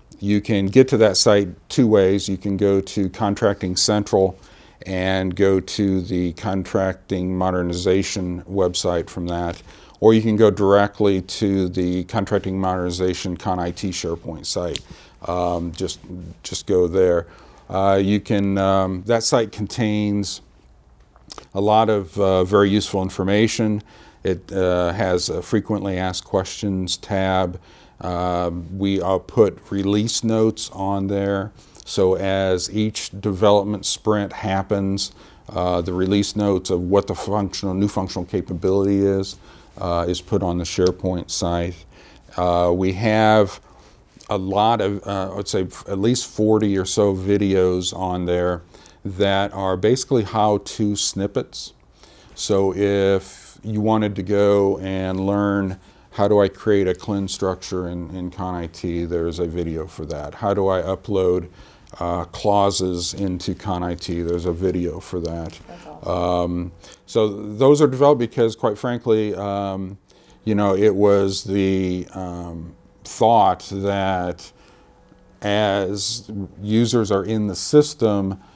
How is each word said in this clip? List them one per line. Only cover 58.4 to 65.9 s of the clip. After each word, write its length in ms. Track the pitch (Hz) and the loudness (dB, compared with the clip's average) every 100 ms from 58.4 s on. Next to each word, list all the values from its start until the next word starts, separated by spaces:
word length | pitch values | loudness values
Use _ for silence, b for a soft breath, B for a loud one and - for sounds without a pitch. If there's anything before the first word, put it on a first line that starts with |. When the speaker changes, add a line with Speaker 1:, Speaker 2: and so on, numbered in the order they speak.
| 92 90 | -8 -6
Speaker 1:
I 120 | 82 | -10
T?" 360 | - 90 85 | -8 -6 -4
There's 360 | 85 85 82 82 | -2 -2 -2 -4
a 60 | 87 | -4
video 420 | 85 82 80 78 | -4 -4 -6 -8
for 180 | - 76 | -10 -10
that. 300 | 73 73 - | -10 -10 -4
"How 180 | 107 | -2
do 160 | 101 95 | 0 2
I 120 | 92 | 0
upload, 680 | 85 95 - 101 90 90 80 B B B B - | -2 -6 -4 0 2 0 -2 B B B B -8
uh, 240 | 85 87 | -4 -4
clauses 920 | 82 - 104 101 101 95 92 90 85 | -6 -4 0 2 2 0 -2 -4 -6
into 400 | - 98 90 - | -4 -4 -4 -6
Con 300 | 90 104 90 | -8 -6 -4
I 100 | 87 | -4
T?" 280 | 85 - 85 | -6 -6 -4
There's 240 | 85 87 87 | -2 -2 -2
a 80 | |
video 480 | 85 92 87 87 85 | -2 0 0 -4 -6
for 180 | - 90 | -8 -8
that. 400 | 82 82 82 - - | -6 -6 -10 -14 -18
Speaker 2:
That's 180 | 87 | -20
awesome. 260 | - | -18